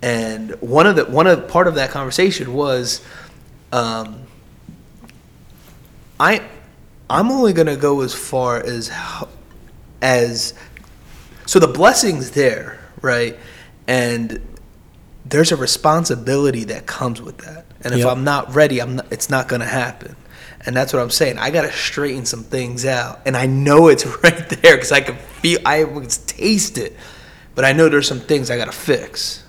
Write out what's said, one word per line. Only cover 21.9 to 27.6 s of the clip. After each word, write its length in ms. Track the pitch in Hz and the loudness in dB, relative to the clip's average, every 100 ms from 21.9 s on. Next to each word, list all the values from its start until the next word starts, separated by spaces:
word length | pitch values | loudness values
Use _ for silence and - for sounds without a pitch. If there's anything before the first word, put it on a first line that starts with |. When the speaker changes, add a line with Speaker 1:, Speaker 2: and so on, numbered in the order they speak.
| - 143 131 | -4 -4 -4
Speaker 1:
some 180 | 120 117 | -6 -8
things 440 | 110 135 123 120 131 | -6 -6 -6 -6 -2
out. 340 | 127 120 - - | -2 -4 -6 -4
And 100 | 127 | 0
I 100 | 131 | 0
know 420 | 135 139 147 165 | 2 6 8 10
it's 180 | - 131 | 8 2
<laughs> 160 | - | 2
right 260 | 170 - - | 2 2 -8
there 280 | - 170 139 | 4 6 6
'cause 140 | 127 | 4
I 80 | 143 | 0
can 160 | 135 123 | 0 -10
feel, 420 | - - 165 170 - | -14 -4 0 0 2
I 180 | 151 | 2
can 220 | 156 143 123 | 0 -4 -8
taste 680 | - - - 202 214 - - | -8 -8 -4 0 0 0 -6
it. 180 | 107 - - - - - - | -8 -10 -20 -20 -20 -20 -14
But 100 | - | 0